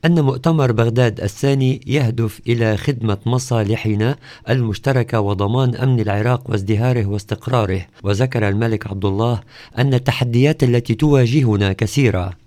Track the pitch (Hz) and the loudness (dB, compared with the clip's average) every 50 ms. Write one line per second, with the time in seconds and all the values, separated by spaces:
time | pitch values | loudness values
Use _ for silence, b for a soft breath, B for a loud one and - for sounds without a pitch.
0 | - 165 170 170 147 135 127 127 - 165 165 160 139 127 117 107 117 117 113 123 | 2 2 2 4 2 2 0 0 0 0 0 2 2 0 2 2 0 0 2 2
1 | 127 117 104 - - 101 - - - 139 139 139 131 127 131 - - - 120 151 | 0 0 0 -2 -6 -6 -6 -2 -2 0 0 2 2 0 0 -2 -4 -4 -2 0
2 | 135 113 113 123 117 110 - - - - 120 117 117 110 107 107 - - 143 120 | 0 0 -2 -2 -4 -4 -6 -8 -4 -4 -2 0 0 0 0 -2 -2 -4 -4 -2
3 | 113 110 101 98 - 113 120 127 127 - 127 117 107 98 110 113 - 110 107 104 | -2 -4 -4 -2 -2 -2 -2 -2 -2 -2 -2 0 0 0 -2 -2 -2 -2 0 0
4 | 107 120 147 - B B B B B - 123 131 123 110 101 - - 139 135 131 | 0 0 -2 -4 B B B B B -2 0 0 0 -2 -4 -4 -2 0 0 0
5 | 117 - - 113 104 101 101 95 101 101 113 127 135 127 117 - 123 131 127 120 | 0 0 0 -2 0 0 0 -2 0 0 0 2 0 0 0 0 0 2 2 2
6 | 110 104 98 101 107 120 127 123 127 - 113 104 95 95 110 104 117 127 127 120 | 0 0 0 0 0 0 -2 -2 -4 -4 -4 -4 -2 0 0 0 2 0 0 0
7 | 107 98 101 104 - - - - - - 123 123 110 95 95 95 90 - _ - | 0 -2 -4 -6 -6 -6 -10 -8 -6 -2 -2 -2 0 0 -2 -4 -6 -8 _ -10
8 | - 98 101 98 127 127 131 123 107 101 98 104 113 117 110 104 - 104 98 95 | -4 -2 0 0 0 0 0 -2 0 0 0 0 0 0 -2 -4 -4 -6 -8 -4
9 | 92 101 95 98 113 120 120 101 - B B B B B B - 127 139 131 123 | -4 -2 -2 0 0 -2 -2 -4 -6 B B B B B B -2 0 2 2 2
10 | 127 131 123 - 127 123 117 120 131 143 156 - - 123 120 120 117 - 117 104 | 2 0 0 0 -2 0 2 4 4 4 4 2 2 2 2 0 0 0 -2 0
11 | 151 151 143 135 127 117 120 151 135 117 107 101 101 98 95 95 - 104 - 139 | 2 4 4 4 4 4 2 2 2 2 2 2 2 0 0 0 -2 -2 0 2
12 | 139 117 95 92 87 92 90 - _ | 2 2 2 0 -4 -6 -8 -12 _